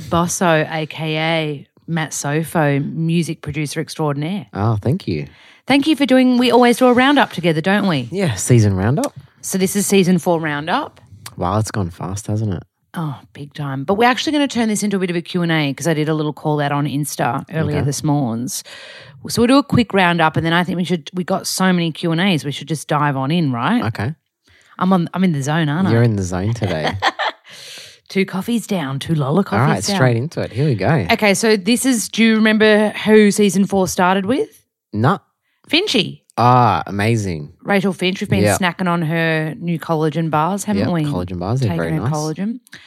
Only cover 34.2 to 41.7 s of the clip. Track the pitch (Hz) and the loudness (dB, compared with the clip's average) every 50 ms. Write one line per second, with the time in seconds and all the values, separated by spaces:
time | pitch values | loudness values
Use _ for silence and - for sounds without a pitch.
34.2 | 190 190 262 330 440 - _ _ _ _ _ _ _ _ - 104 113 151 - - | 0 0 0 -2 -2 -4 _ _ _ _ _ _ _ _ -2 0 2 2 2 0
35.2 | _ _ _ _ _ _ _ _ _ - - 330 415 415 - 220 156 139 143 - | _ _ _ _ _ _ _ _ _ -2 0 0 0 2 0 0 -2 -2 -6 -14
36.2 | _ _ _ - 117 120 123 123 120 110 92 80 - - 95 101 101 113 120 110 | _ _ _ 2 4 6 6 6 6 4 2 0 -2 -4 -4 -2 0 0 0 0
37.2 | 101 95 85 78 73 73 - _ - - 202 196 180 196 175 - 180 185 185 - | -2 -4 -6 -6 -8 -12 -16 _ -4 -2 0 0 0 -2 -2 -2 -2 -4 -4 -4
38.2 | 208 - 208 - - - - - 196 175 170 - 180 175 170 175 165 156 170 165 | -4 -2 0 2 2 2 2 2 0 -2 -2 -2 -2 -2 0 0 -2 -2 -2 -2
39.2 | 165 160 160 156 156 156 - - 165 175 170 151 - - 170 151 156 160 147 170 | 0 0 0 -2 -2 -4 -6 -8 -6 -6 -6 -4 -4 -4 -2 0 0 0 -2 -2
40.2 | 165 160 147 151 156 170 202 202 - 202 202 196 214 - 175 165 151 - - 90 | -2 0 0 0 0 0 -2 -4 -4 -2 -2 0 0 0 0 0 -2 -2 -2 -4
41.2 | 90 92 92 87 87 98 120 131 135 98 | -4 -6 -6 -4 -4 -2 0 0 0 0